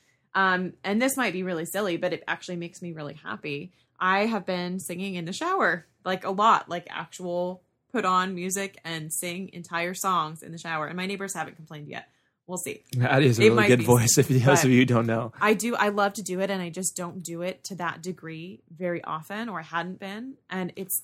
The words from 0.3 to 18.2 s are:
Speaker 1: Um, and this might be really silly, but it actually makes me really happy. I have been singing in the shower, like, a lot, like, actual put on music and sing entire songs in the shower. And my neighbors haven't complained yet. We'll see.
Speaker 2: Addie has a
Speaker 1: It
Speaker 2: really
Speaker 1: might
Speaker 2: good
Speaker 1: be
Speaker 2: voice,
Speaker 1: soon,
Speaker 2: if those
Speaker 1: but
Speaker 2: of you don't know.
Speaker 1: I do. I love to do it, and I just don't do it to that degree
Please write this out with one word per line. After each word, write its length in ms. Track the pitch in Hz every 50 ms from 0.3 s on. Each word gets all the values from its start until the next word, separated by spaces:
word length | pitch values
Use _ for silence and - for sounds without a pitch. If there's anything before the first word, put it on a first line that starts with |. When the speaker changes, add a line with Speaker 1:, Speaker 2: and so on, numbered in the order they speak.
| -
Speaker 1:
Um, 400 | 190 190 190 185 180 185 175 - - -
and 180 | 190 202 220 247
this 140 | 269 262
might 160 | 269 254 208 175
be 100 | 185 185
really 240 | 185 180 160 165
silly, 300 | 165 - 190 214 190 175
but 160 | 165 175 180 170
it 100 | - - -
actually 280 | 165 175 - - 180
makes 240 | 175 170 170 180 -
me 120 | 180 170 165
really 220 | 156 151 143 -
happy. 580 | 151 - 180 214 214 - 151 143 143 147 180 _ _ _ _ _ -
I 280 | 180 185 190 196 208
have 200 | 226 226 208 180
been 320 | - 185 180 175 180 185 190
singing 340 | - - 175 175 190 196 190
in 80 | 175 170
the 80 | 165 196
shower, 540 | - 311 349 381 392 240 180 160 165 - _ _ _ -
like, 200 | 180 190 185 -
a 60 | -
lot, 380 | 196 185 208 226 208 - - -
like, 180 | 170 175 - -
actual 720 | - - 165 - - - 180 180 175 175 175 180 185 185 _ _ _ _ _ _ -
put 120 | 233 208
on 280 | 185 180 180 180 190 190
music 440 | 175 175 185 185 196 196 196 - - -
and 280 | 165 165 160 156 156 160
sing 380 | - - 175 175 180 196 180 -
entire 400 | 175 170 - 175 170 170 175 185
songs 480 | 185 - 196 185 175 156 156 160 160 -
in 80 | -
the 60 | 165 170
shower. 280 | - 170 165 156 151
And 100 | 147 170
my 80 | 180 185
neighbors 280 | 190 202 190 196 196 196
haven't 220 | 175 156 151 -
complained 320 | - 160 - 160 147 147 147
yet. 200 | - - - - _ _ _ _ _ _ _
We'll 100 | - 180 180
see. 240 | - - - - _ _ - 127
Speaker 2:
Addie 260 | 120 131 139 135 135
has 120 | 131 120 104
a 40 | 110
Speaker 1:
It 20 | 110
Speaker 2:
really 60 | 117
Speaker 1:
might 120 | 117 107 107
Speaker 2:
good 100 | 123 123
Speaker 1:
be 40 | 113
Speaker 2:
voice, 300 | 113 120 120 117 117 -
Speaker 1:
soon, 80 | - 131
Speaker 2:
if 40 | -
those 140 | 131 131 117
Speaker 1:
but 200 | 135 143 131 -
Speaker 2:
of 60 | 127
you 160 | 127 123 127
don't 200 | 123 120 113 117
know. 260 | 113 113 113 120 113 - -
Speaker 1:
I 120 | - 214 214
do. 220 | 208 214 240 233
I 140 | - 208 208
love 240 | 202 202 202 202 202
to 80 | 214 196
do 180 | - 185 185
it, 100 | 190 196
and 120 | 202 190 180
I 80 | 170
just 260 | 165 180 185 175 -
don't 260 | - 180 175 160 190 165
do 200 | 165 170 165 175
it 200 | 180 185 - -
to 100 | - 196
that 260 | 170 180 170 - - 165
degree 600 | 180 180 -